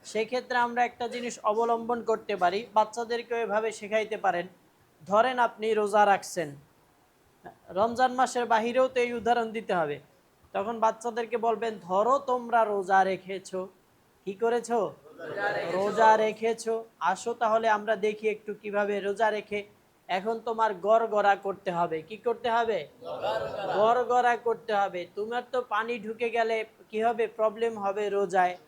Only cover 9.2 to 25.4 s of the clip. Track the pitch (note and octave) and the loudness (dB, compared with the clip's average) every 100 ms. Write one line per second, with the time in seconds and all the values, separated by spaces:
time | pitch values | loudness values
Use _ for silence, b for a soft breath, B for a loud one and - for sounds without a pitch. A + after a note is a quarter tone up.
9.2 | A3 A#3+ A3+ A3 F#3 F#3+ D#3 C#3+ - _ | 0 0 0 -6 -2 -2 0 -4 -12 _
10.2 | _ _ _ G3 G3+ A#3 A3 A3 A#3+ A3+ | _ _ _ -6 -4 0 0 0 -6 -6
11.2 | A#3 A#3+ A3+ G#3+ A3+ A3 E3 F#3 G#3+ C#4 | -4 -2 0 0 -2 -6 -2 0 4 2
12.2 | C#4 B3 A#3 A#3 A3 G3+ F#3 F#3+ F#3+ F#3 | 0 -4 0 2 2 0 2 4 4 0
13.2 | F#3 F#3+ F3+ F#3 F#3+ _ _ _ _ _ | -6 -12 -8 -8 -10 _ _ _ _ _
14.2 | - F#3+ A#3 A#3+ A#3 A#3 F3+ - - - | -12 -2 0 0 0 0 0 -4 -20 -16
15.2 | - - G3+ - - F3 G3+ G3+ A3 A3 | -12 -4 -2 -2 -2 -2 0 4 6 6
16.2 | A3 G#3+ A3 A3+ A3+ A3+ A3+ _ E3 F#3 | 4 0 -4 -4 -4 -6 -6 _ -2 -2
17.2 | - A#3 A3+ A3 A3 G#3 G#3 G#3+ G#3+ G#3+ | -4 -2 2 2 2 0 2 0 0 -2
18.2 | A3 G#3 - G3+ G#3 G3+ G3+ G3+ F#3+ G3 | -4 -4 -8 -10 -6 -2 0 -2 -2 0
19.2 | A3 G#3 F#3+ G#3 G3+ _ _ _ _ F3+ | 0 0 -6 -8 -8 _ _ _ _ -4
20.2 | G3+ A3+ A3+ A3 A3 F#3+ F#3 A3+ A3+ G#3 | -2 -6 -4 0 0 0 4 4 4 2
21.2 | G3+ G3 G3 F#3+ - F3 E3+ D#3+ D#3 G#3+ | 4 2 0 -6 -4 -2 -2 -2 -8 -8
22.2 | A#3+ A#3 A#3+ A3+ A#3 G3 C#3+ - - - | -4 -2 0 0 0 -2 -4 -16 -12 -6
23.2 | G3+ A3 - - G3 F#3 G#3+ A#3+ A#3 B3 | -4 -4 -4 -6 -4 2 4 4 2 2
24.2 | B3 A#3 A#3 A3+ - G#3 G3 F3+ E3+ - | 4 2 -2 -4 -2 0 0 -4 -10 -8
25.2 | G#3+ A#3+ | -6 -6